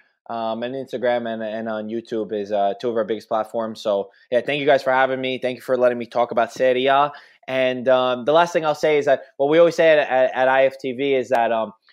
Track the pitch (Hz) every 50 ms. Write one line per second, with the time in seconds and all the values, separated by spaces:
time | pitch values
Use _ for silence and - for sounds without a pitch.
0 | _ _ _ _ _ - 117 113 113 113 113 113 120 123 135 135 127 - - 117
1 | 113 123 120 120 117 113 113 113 110 107 107 113 113 113 110 107 107 107 113 113
2 | 113 - 117 110 107 95 110 104 101 98 104 101 101 101 98 - - 120 113 117
3 | 107 101 113 104 - - 117 110 107 - - 117 113 110 110 - - 110 101 101
4 | 98 - _ _ _ - - - - 139 143 147 139 147 139 135 - 135 127 131
5 | 135 131 131 131 131 131 131 123 - 127 127 120 - - 131 123 123 123 120 120
6 | 117 - - 123 120 - 117 120 113 113 - - 131 127 127 127 127 135 135 139
7 | 143 147 - - - - _ _ _ - 131 131 131 127 127 127 117 131 127 127
8 | 127 127 127 123 117 143 151 165 175 170 - 175 160 156 147 - - 156 151 147
9 | 143 143 131 - - - _ - 139 143 156 170 170 165 160 - 165 160 156 151
10 | 139 95 127 131 131 127 - 123 131 131 131 135 135 131 135 - - 131 123 123
11 | 139 139 135 131 120 110 127 117 117 113 113 113 110 104 - _ _ _